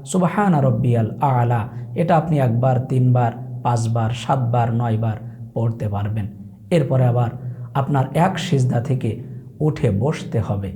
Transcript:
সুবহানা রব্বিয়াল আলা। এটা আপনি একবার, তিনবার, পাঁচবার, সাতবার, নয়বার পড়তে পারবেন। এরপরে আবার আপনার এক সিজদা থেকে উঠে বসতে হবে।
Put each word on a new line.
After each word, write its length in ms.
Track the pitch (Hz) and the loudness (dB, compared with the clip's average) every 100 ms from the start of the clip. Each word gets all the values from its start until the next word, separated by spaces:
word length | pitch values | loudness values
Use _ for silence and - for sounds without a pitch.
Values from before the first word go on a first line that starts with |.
সুবহানা 560 | - 185 180 214 202 151 | -2 0 0 2 2 4
রব্বিয়াল 500 | 131 120 120 117 110 - | 4 2 2 2 0 0
আলা। 480 | 139 127 117 120 110 - - | 0 2 2 0 -2 -8 -8
এটা 220 | - 170 165 | -2 2 2
আপনি 220 | 160 151 | 2 2
একবার, 420 | 127 117 131 127 | 2 2 2 2
তিনবার, 520 | 127 131 127 123 120 - - - | 0 2 4 4 2 -2 -10 -4
পাঁচবার, 480 | 120 120 113 117 113 | 0 0 0 0 0
সাতবার, 640 | - - 139 117 120 120 | -2 -2 0 2 2 2
নয়বার 420 | 117 120 110 113 104 - - - | 0 0 0 0 -4 -10 -14 -10
পড়তে 340 | - 117 - 107 | -2 -2 -2 -4
পারবেন। 380 | 101 104 110 98 - - - - | -2 -2 -4 -6 -10 -18 -18 0
এরপরে 340 | 170 135 131 | 0 2 2
আবার 260 | 123 120 117 - - - - | 4 2 0 -4 -10 -10 -6
আপনার 300 | 139 135 139 131 | -4 0 0 0
এক 240 | 160 185 - | 0 0 0
সিজদা 420 | - 139 123 123 | -2 2 2 0
থেকে 420 | 113 131 113 - - - - - | -2 -2 -2 -6 -10 -14 -16 -2
উঠে 300 | 151 - 120 | -2 2 0
বসতে 500 | 98 135 156 - 113 | 2 0 -2 -4 -4
হবে। 320 | - 101 98 | -2 -4 -4